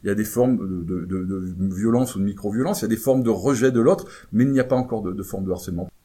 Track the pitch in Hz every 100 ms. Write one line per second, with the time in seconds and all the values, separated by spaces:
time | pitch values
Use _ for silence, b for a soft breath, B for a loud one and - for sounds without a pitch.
0 | 110 101 107 117 127 117 95 92 85 90
1 | 90 92 92 98 92 90 95 92 113 117
2 | 123 98 98 95 104 107 143 202 107 110
3 | 135 131 117 101 110 127 131 120 113 98
4 | - B B 110 135 135 127 127 123 113
5 | 95 92 95 98 95 90 - 85 82 _